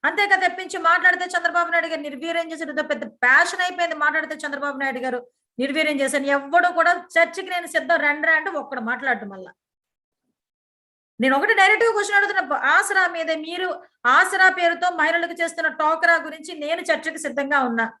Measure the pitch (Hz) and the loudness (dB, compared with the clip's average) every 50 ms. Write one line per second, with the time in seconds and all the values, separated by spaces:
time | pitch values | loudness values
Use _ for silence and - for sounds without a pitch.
0 | - 294 339 415 403 403 392 381 370 349 349 370 370 - - 359 330 330 339 359 | -2 -2 0 0 2 2 2 2 2 0 -2 -2 -10 -8 -8 0 2 2 2 4
1 | 370 370 359 359 359 359 392 349 339 339 339 349 339 339 339 339 330 330 320 302 | 4 2 2 2 -2 -4 -4 -2 -2 0 0 0 0 2 0 0 0 0 -6 -6
2 | 294 294 277 247 294 339 339 339 330 320 330 302 330 285 285 311 302 - 294 226 | -8 -10 -10 -8 -8 -4 -4 -4 -4 -4 -8 -10 -8 -6 -4 -6 -2 -2 -4 -6
3 | 220 220 - _ - 247 262 302 349 339 381 370 359 359 359 349 349 339 320 302 | -6 -12 -6 _ 2 4 6 6 4 2 0 -2 -2 -4 0 -2 -2 -2 -2 0
4 | 302 302 302 311 302 311 311 311 - 285 285 277 285 285 277 262 277 269 254 254 | -2 0 0 -2 -4 -4 -10 -8 -8 -8 -6 -6 -6 -6 -4 -4 -4 -4 -4 -4
5 | 240 262 247 247 247 _ _ _ _ _ _ - 254 277 277 311 311 302 294 269 | -4 -4 -6 -6 -8 _ _ _ _ _ _ -6 -4 -2 0 0 0 0 0 0
6 | 277 269 285 285 269 277 277 277 277 277 311 349 349 359 359 339 330 349 359 359 | -2 0 0 -2 0 0 0 0 0 -2 -2 0 0 0 2 2 2 2 2 0
7 | - - - 330 330 330 330 381 381 370 359 349 339 320 - 320 - 269 339 311 | -2 -2 2 2 2 2 0 -10 -8 -6 -6 -6 -6 -2 -4 -4 0 2 0 2
8 | 294 294 294 302 302 330 320 311 302 381 339 294 - - 269 247 220 226 254 240 | 2 0 0 0 2 2 2 2 0 -4 -6 -6 -8 -6 -8 -8 -4 -6 -6 -4
9 | 269 269 240 202 220 202 196 190 185 180 - _ _ _ _ _ _ _ _ _ | -2 -2 -2 -2 -4 -14 -14 -14 -16 -18 -20 _ _ _ _ _ _ _ _ _
10 | _ _ _ _ _ _ _ _ _ _ _ _ _ _ _ _ _ _ _ _ | _ _ _ _ _ _ _ _ _ _ _ _ _ _ _ _ _ _ _ _
11 | _ _ _ _ 226 262 269 277 339 427 453 403 381 392 427 - 466 453 415 415 | _ _ _ _ 0 2 2 2 2 2 4 6 6 6 6 4 4 2 2 0
12 | 403 403 403 403 403 392 403 381 349 269 294 - - 269 311 359 415 - 403 381 | -2 2 2 2 2 2 0 -2 -2 0 -2 -2 2 2 2 2 2 2 2 2
13 | 370 349 349 330 320 320 320 320 311 320 339 359 370 359 302 - - _ _ _ | 2 2 0 -4 -4 -2 -4 -4 -4 -8 -6 -6 -4 -4 -6 -8 -12 _ _ _
14 | - 240 262 311 381 370 392 381 381 381 370 370 349 339 339 339 349 359 349 330 | 2 4 6 6 4 4 4 6 6 6 6 4 2 2 2 2 0 -2 0 2
15 | 302 311 330 339 339 339 339 330 339 330 330 330 330 311 302 - 302 302 320 320 | 0 2 2 0 -2 -4 -4 -4 -4 -4 -4 -2 -2 -2 -2 0 0 0 2 2
16 | 320 349 339 320 - 311 302 320 311 320 339 311 294 294 330 339 339 - 311 302 | 4 4 4 2 0 -6 -12 -12 -14 -14 -10 -8 -4 -4 -4 -4 0 -2 -2 -2
17 | 311 320 320 320 - 285 240 285 277 269 294 277 262 240 233 226 226 226 - _ | -2 -8 -8 -6 -8 -6 -4 -4 -2 0 0 0 2 0 0 -2 -4 -4 -6 _